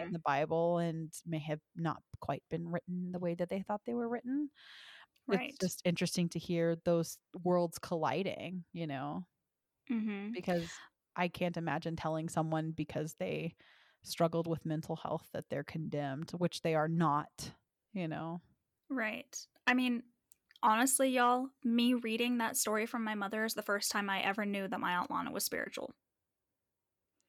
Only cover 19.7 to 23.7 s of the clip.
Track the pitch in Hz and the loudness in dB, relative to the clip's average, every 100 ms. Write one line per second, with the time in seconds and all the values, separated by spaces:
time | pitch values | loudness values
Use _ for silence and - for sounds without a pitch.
19.7 | 247 254 240 - _ _ - _ - 226 | 4 4 0 -4 _ _ -20 _ 2 4
20.7 | 220 269 - 269 254 247 247 262 _ 233 | 6 6 6 4 6 6 6 2 _ 0
21.7 | 233 240 247 233 226 240 240 226 - 220 | 4 6 4 2 0 2 2 0 0 0
22.7 | 214 226 240 220 214 196 220 220 - 208 | 2 0 -2 -4 -2 -2 -2 -2 -2 0